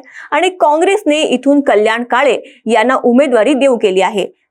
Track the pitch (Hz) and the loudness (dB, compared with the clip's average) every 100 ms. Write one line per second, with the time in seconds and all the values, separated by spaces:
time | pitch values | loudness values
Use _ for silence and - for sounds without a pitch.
0 | - - - 294 370 370 302 302 381 415 | -8 -20 -6 -2 -2 0 0 2 0 0
1 | 330 302 302 247 277 285 269 208 214 226 | 0 -2 0 -2 0 0 2 0 0 -2
2 | 240 247 571 294 - - 220 226 233 262 | -2 0 0 -2 -6 -12 -2 0 0 0
3 | 247 240 294 233 214 269 269 233 208 185 | 2 2 2 2 2 2 0 0 0 0
4 | 190 208 180 _ _ | -2 -2 -8 _ _